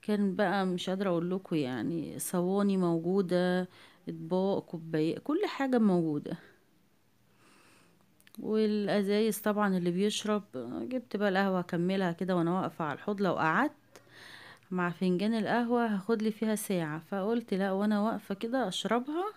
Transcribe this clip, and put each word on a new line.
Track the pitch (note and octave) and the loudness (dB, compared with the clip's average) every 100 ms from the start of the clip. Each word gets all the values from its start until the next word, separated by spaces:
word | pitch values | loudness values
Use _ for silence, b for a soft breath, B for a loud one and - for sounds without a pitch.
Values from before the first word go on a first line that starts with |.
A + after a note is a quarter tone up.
كان | - G#3 G3+ F#3 | 0 2 2 2
بقى | G3+ G3 F#3 | 2 2 0
مش | F3+ F3+ | -2 -2
قادرة | F#3+ G3+ | -2 0
اقول | E3+ F3 | 0 0
لكم، | F#3 - E3 | -4 -2 -2
يعني | C3 B2+ G#2+ E3+ C#3+ - | 0 -2 -2 -4 -6 -8
صواني | - F3+ F3+ G3 G3+ F#3+ | -2 0 2 2 2 4
موجودة، | F3 E3+ E3+ F#3+ F3+ F3+ F3+ F3+ F3+ B B B - | 2 2 2 0 2 2 2 0 -2 B B B -12
اطباق، | E3 E3 F3+ F#3+ G3 | -10 -2 0 2 0
كوبايات، | - E3 D#3+ D#3+ D#3 - | -4 -10 -4 0 0 -2
كل | - D#4 G4+ | -2 -2 -2
حاجة | - C4+ B3 | -2 2 4
موجودة. | G#3+ F3 D#3+ D3 - E3+ - - _ _ _ _ _ _ _ b b b b b b b _ _ - - | 6 4 2 -2 -4 -10 -12 -20 _ _ _ _ _ _ _ b b b b b b b _ _ -20 -12
والازايز | G3+ G#3+ G#3+ G#3+ G3 G3 G3 G#3 A3 G3+ | -2 2 2 2 2 0 2 2 2 0
طبعًا | G#3+ G#3 G#3 F#3 | -2 2 2 2
اللي | F3 | 0
بيشرب، | F3 G3+ - G#3 G#3 G#3 C3 E3 - A#3 | 2 0 0 -2 -2 -2 -10 -8 -6 -4
جبت | B3+ B3 G3+ | -6 -4 -2
بقى | G#3 | 0
القهوة | F#3 G3 F#3 | 2 2 0
اكملها | F3 F3 F3 G3 F#3 | 0 -2 0 0 0
كده | E3+ F#3 F3+ | -2 0 2
وانا | E3+ F#3 | 2 0
واقفة | D3+ - | -2 -4
على | D#3 | -6
الحوض. | C3+ - G3+ | -4 -6 -2
لو | G3 | 0
قعدت | C#3+ D#3+ E3+ D4 - _ - B B B B B B _ | 2 2 2 0 -4 _ -20 B B B B B B _
مع | F3+ F3 | -2 -2
فنجان | E3+ F#3 F3+ G#3 | 0 0 2 2
القهوة | A3+ G3+ A3 A#3+ A#3+ A#3 | 0 0 0 2 2 2
هاخد | G3+ F3+ A3+ | -2 0 0
لي | A3 | 0
فيها | G#3 A3 | 0 -2
ساعة، | G#3+ - F#3 D#3+ D#3 | -2 0 -2 0 -6
فقلت | D#3 G3+ G3 A#3 A#3 | -6 -4 0 -2 0
لا، | F#3+ G3 | 0 0
وانا | F#3+ G#3 G#3 | 2 2 2
واقفة | G#3+ G#3 - | 0 -2 -6
كده | F#3+ A#3 C4 G#3+ | -6 -2 -2 -2
اشربها | - G3 A3+ C4 D#4 G4+ | -2 0 0 0 -4 -4